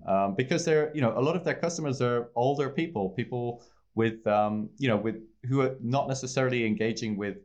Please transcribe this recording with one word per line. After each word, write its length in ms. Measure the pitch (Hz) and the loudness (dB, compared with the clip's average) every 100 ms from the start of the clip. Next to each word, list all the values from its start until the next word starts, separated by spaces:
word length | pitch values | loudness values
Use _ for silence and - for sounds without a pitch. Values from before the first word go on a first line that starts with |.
| - | 0
um, 260 | 95 98 | 2 2
because 300 | 95 127 170 | 0 0 0
they're, 260 | 165 156 151 | 2 2 2
you 100 | 151 | 0
know, 140 | 117 117 | 0 2
a 40 | |
lot 160 | 139 175 | 0 0
of 80 | |
their 100 | 165 | -2
customers 460 | 135 170 170 151 127 | -2 -2 -2 -4 0
are 280 | 123 120 117 | 0 0 -2
older 360 | 117 127 143 135 | 0 0 2 -2
people, 400 | 135 165 110 95 | -2 -2 -2 -4
people 520 | - 117 123 120 120 - _ _ | -4 -4 -4 -4 -6 -14 _ _
with, 320 | 110 113 110 110 | 0 0 2 2
um, 440 | 104 107 107 107 - | 4 4 0 -6 -2
you 100 | 135 | 0
know, 80 | 104 | 2
with, 200 | 110 - - _ 123 | 0 -4 -10 _ -2
who 120 | 139 | 2
are 160 | 127 - | 2 -2
not 280 | 117 135 135 | -2 0 0
necessarily 580 | 131 127 - 127 123 113 | -4 -2 0 0 2 0
engaging 500 | 104 110 113 113 101 | 0 0 -2 -4 -4
with, 200 | 101 95 | -4 -6